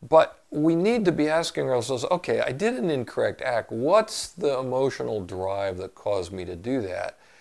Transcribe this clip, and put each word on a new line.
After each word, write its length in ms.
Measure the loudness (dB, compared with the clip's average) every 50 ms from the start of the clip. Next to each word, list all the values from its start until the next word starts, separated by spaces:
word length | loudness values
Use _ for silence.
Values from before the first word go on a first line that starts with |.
But 420 | 0 4 6 6 6 6 0 -10 _ _
we 260 | -2 2 2 4 4
need 300 | 4 4 2 2 2 2
to 60 | 2
be 180 | 2 2 2 2
asking 400 | 2 0 0 -2 -4 -4 -2 0
ourselves, 360 | 0 0 0 0 -2 -2 -2 -2
"Okay, 320 | -2 -2 0 0 0 0
I 100 | 0 -2
did 220 | -2 -2 -2 -2 0
an 160 | 0 0 0
incorrect 520 | 0 -2 -2 -4 -2 -2 -2 -2 -2 -4
act. 300 | -4 -2 -2 -2 -2 -4
What's 560 | -4 -2 2 4 4 4 4 2 -2 -8 -8
the 300 | -10 -6 -2 0 0 0
emotional 640 | 0 -2 0 0 2 2 0 0 -2 -4 -4 -4 -4
drive 560 | -6 -6 -6 -4 -4 -2 -2 -2 -2 -2 -4
that 160 | -6 -8 -10 -12
caused 380 | -6 -2 -2 0 0 -2 -4
me 140 | -6 -8 -8
to 100 | -8 -8
do 260 | -8 -4 -2 -2 -2
that?" 360 | -2 -2 -4 -6 -6 -8 -10 -12 -20 -20 -20 -20